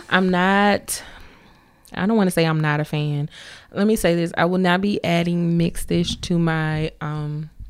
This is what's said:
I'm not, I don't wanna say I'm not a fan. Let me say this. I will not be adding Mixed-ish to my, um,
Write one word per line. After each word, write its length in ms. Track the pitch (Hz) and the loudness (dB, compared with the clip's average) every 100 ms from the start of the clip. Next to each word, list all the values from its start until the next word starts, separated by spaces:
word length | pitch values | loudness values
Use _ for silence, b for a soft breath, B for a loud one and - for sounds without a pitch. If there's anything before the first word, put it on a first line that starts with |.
| - | 0
I'm 200 | 185 185 | 0 2
not, 720 | 180 185 202 208 202 - - b b b b b b b b - | 2 2 4 4 2 -2 -10 b b b b b b b b -12
I 120 | - 190 | -4 0
don't 120 | 226 | 2
wanna 140 | 185 | 2
say 140 | 170 165 | 2 2
I'm 140 | 156 | 2
not 200 | 156 147 | 0 0
a 60 | 151 | -2
fan. 440 | 151 147 143 147 B B B B | -2 -2 -2 -6 B B B B
Let 160 | - 208 | -2 0
me 80 | 220 | 2
say 200 | 175 170 | 2 2
this. 160 | 170 - | 0 0
I 80 | 175 | 0
will 120 | 185 | 2
not 220 | 180 180 | 2 2
be 220 | 202 202 | 0 -2
adding 540 | - 170 170 175 170 170 | 0 0 0 0 2 2
Mixed-ish 600 | 170 - - 170 170 - | 0 -2 -2 0 0 -4
to 200 | - 170 | -2 0
my, 540 | 165 160 156 156 156 - | 0 0 -2 -2 -4 -6
um, 480 | 151 151 147 151 156 - | -8 -6 -6 -8 -10 -14